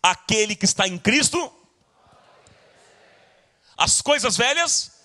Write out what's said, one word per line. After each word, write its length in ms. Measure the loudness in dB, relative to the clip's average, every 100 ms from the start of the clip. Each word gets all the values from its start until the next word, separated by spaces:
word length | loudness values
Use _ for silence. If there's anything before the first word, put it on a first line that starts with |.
Aquele 520 | 2 0 -2 0 0 0
que 100 | -2
está 220 | 0 -2
em 120 | -2
Cristo, 520 | 0 2 2 -2 -6 _ _ _ _ _ _ _ _ _ _ _ _ _ _ _ _ _ _ _ _ _ _ -2
as 240 | 0 0
coisas 380 | 2 0 0 0
velhas 540 | 0 0 0 -2 -6 _